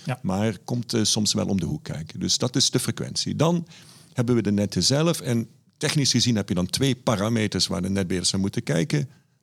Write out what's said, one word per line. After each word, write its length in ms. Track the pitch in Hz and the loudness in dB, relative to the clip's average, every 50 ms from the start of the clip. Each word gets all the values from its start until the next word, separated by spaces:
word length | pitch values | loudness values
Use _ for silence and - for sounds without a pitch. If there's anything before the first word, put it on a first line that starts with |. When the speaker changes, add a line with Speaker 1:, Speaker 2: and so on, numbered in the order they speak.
| - | -6
Speaker 1:
Ja. 140 | - 123 - | -6 -6 -4
Speaker 2:
Maar 360 | - 95 95 98 107 113 95 - - | -4 -2 -2 0 0 -2 -2 -4 -6
komt, 300 | - 123 120 117 - - | -6 -6 -4 -4 -2 0
eh, 100 | 113 107 | 0 2
soms 300 | - - 110 104 - - | 2 2 0 0 0 0
wel 120 | 104 98 | 0 0
om 120 | 95 98 95 | 0 0 0
de 60 | 85 | 0
hoek 180 | 78 78 78 - | -2 -4 -6 -6
kijken. 360 | - 73 73 78 - - 87 | -8 -10 -8 -10 -10 -8 -4
Dus 180 | 90 90 - | -2 -2 0
dat 180 | - 120 127 - | 0 0 0 0
is 140 | 135 - - | 2 0 2
de 100 | - 165 | 2 0
frequentie. 560 | - 117 - - - 60 - - - - - | 0 -2 -4 -4 -6 -6 -4 -4 -4 -2 0
Dan 320 | 104 147 165 175 170 170 - - - - - - - - - - | 2 2 2 2 0 -4 -6 -14 -20 -20 -20 -20 -20 -20 -8 -2
hebben 220 | 127 120 120 123 | -2 2 4 4
we 60 | 117 | 4
de 100 | 98 101 | 4 2
netten 320 | 104 101 101 98 - 95 87 | 2 2 0 0 0 0 2
zelf. 380 | - 131 147 160 170 156 - | 2 2 2 2 2 0 0
En 260 | - 127 117 117 117 - - _ _ _ _ | 0 -2 0 0 -2 -4 -10 _ _ _ _
technisch 340 | - 151 143 - 151 135 - | -4 -2 0 2 2 2 2
gezien 240 | - 117 104 123 117 | 2 2 2 2 2
heb 140 | 101 95 - | 0 0 0
je 60 | 95 | 0
dan 100 | 90 90 | 0 0
twee 280 | - - - 135 135 120 | -2 0 0 0 0 0
parameters 720 | - - 127 113 92 101 110 120 113 107 98 - 92 - | 0 0 0 0 2 2 0 0 0 0 0 0 0 -2
waar 140 | - 92 90 | 0 -2 -2
de 80 | 90 95 | -2 0
netbeheerders 420 | 98 98 95 85 95 90 85 - | 0 0 0 0 -2 -2 0 0
naar 100 | - 98 | 0 0
moeten 220 | 95 98 - 117 - | 0 0 -2 -4 -2
kijken. 460 | - 143 - 160 - 151 143 131 - - - _ _ _ _ | 0 0 0 2 2 0 0 -2 -2 -8 -18 _ _ _ _